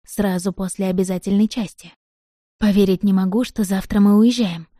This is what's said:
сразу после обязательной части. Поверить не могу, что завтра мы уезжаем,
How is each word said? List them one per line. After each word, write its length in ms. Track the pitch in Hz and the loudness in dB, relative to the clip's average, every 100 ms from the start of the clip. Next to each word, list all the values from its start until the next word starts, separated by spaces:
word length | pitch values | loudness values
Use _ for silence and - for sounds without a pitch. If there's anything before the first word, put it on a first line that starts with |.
сразу 480 | - - 202 180 190 | -10 -4 -2 -2 -4
после 340 | 180 185 - 190 | -6 -8 -4 -2
обязательной 600 | 185 185 180 - 196 220 | -2 -2 -4 -2 0 0
части. 460 | - 190 - - _ _ _ _ _ _ _ | -2 -10 -12 -20 _ _ _ _ _ _ _
Поверить 400 | 208 196 190 185 | 0 2 2 2
не 100 | 202 | 0
могу, 300 | 190 185 214 | 0 0 -2
что 220 | 254 - | -4 -4
завтра 340 | 190 196 - 202 | -4 -4 -2 2
мы 180 | 202 208 | 4 6
уезжаем, 520 | 233 240 202 165 160 | 4 2 -2 -6 -14